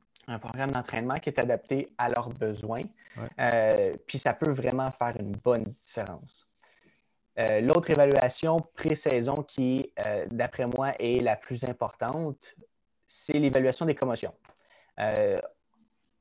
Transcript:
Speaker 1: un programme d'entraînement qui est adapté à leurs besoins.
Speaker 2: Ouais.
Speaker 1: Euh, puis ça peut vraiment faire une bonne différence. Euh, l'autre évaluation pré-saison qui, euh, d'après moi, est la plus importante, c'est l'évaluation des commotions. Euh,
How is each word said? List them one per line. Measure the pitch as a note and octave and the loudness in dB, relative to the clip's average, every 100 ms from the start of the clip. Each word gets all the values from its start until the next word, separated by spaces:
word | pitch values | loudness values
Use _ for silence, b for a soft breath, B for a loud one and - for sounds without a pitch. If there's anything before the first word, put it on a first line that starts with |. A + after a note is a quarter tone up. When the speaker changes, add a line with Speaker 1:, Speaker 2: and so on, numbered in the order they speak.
| _ _ - | _ _ -12
Speaker 1:
un | A2+ | -12
programme | A#2 B2 C3+ | -10 -6 -4
d'entraînement | C3 B2 A2+ A#2+ C3+ | -4 -4 -6 -4 -4
qui | - | -4
est | C3 | -2
adapté | B2 A#2 - C3+ C#3+ - | 0 0 -2 -4 -4 -4
à | A#2+ | -2
leurs | A#2+ A#2+ | -2 -4
besoins. | A#2+ A2 G#2 G#2+ A2+ G3+ _ B A2+ | -4 -4 -4 -6 -8 -8 _ B -14
Speaker 2:
Ouais. | A#2 - | -12 -2
Speaker 1:
Euh, | B2 A#2 A2 G#2+ G2 D#2+ - | 2 4 4 4 2 -2 -8
puis | C3+ | -2
ça | B2+ | -2
peut | - D#3 | 0 0
vraiment | C3+ B2+ B2+ C3 | 0 0 -2 -4
faire | - A#2+ A2+ | -2 -4 -4
une | G#2 | -6
bonne | G2+ B2 A#2+ A2 - | -2 2 2 0 -10
différence. | - - G2+ F2+ C#3 - _ _ b b b b b _ _ - | -14 -10 -10 -10 -18 -20 _ _ b b b b b _ _ -2
Euh, | A2+ G#2+ | 2 4
l'autre | A#2+ E3+ E3+ | 4 2 4
évaluation | D3+ C#3+ C#3 B2+ - D#3+ E3 - - | 6 6 6 2 0 0 0 -2 -4
pré-saison | D#3+ D3+ D3+ B2+ A#2+ D3 | -2 0 2 2 0 -2
qui, | C#3+ - B2+ C3 - - G#2 | -4 -2 0 0 -2 -6 -4
euh, | G#2 E2 | -4 -4
d'après | A#2 A#2+ - A#2+ | -4 -4 -2 -4
moi, | - C3+ - | -2 -2 -2
est | A#2 B2 | 0 2
la | A#2+ G#2+ | 2 0
plus | - B2 | -2 -6
importante, | B2 B2 G#2+ - A#2+ D3+ D#3+ C#3 - - - _ _ _ - | -6 -4 -6 -4 -6 -4 -6 -8 -14 -20 -20 _ _ _ -16
c'est | - - D3 | -12 0 2
l'évaluation | D3 C3 C3 - E3 | 4 6 4 2 0
des | C#3+ | 0
commotions. | C3 A#2 F2+ - _ b b b b - | 0 -2 -6 -12 _ b b b b -6
Euh, | G#2+ G#2+ G#2 F#2+ - _ _ _ _ _ _ _ | -2 2 2 0 -4 _ _ _ _ _ _ _